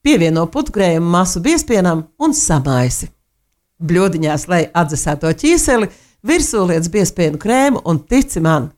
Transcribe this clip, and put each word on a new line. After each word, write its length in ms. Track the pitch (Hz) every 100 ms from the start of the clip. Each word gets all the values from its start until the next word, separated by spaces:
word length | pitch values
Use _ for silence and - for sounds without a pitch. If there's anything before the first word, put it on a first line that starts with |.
Pievieno 480 | 285 262 165 160 165
putu 240 | 277 302
krējumu 400 | - 185 165 170 175
masu 260 | 185 180
biespienam 640 | 180 330 320 220 180 165 156 _
un 160 | 302
samaisi. 800 | - - 156 135 127 127 - - _ _ _ _ _ _ _
Bļodiņās 640 | 165 170 190 165 156 147 -
lej 220 | 175 156
atdzesēto 640 | 170 160 151 - 147 160 165
ķīseli, 560 | 294 339 - 240 202 - _ _
virsū 400 | 214 339 - 226 180
liec 160 | 165 165
biespienu 480 | 202 190 190 160 151
krēmu 480 | 208 254 277 247
un, 160 | - 160 -
tici 320 | 254 262 185
man 320 | 160 156 139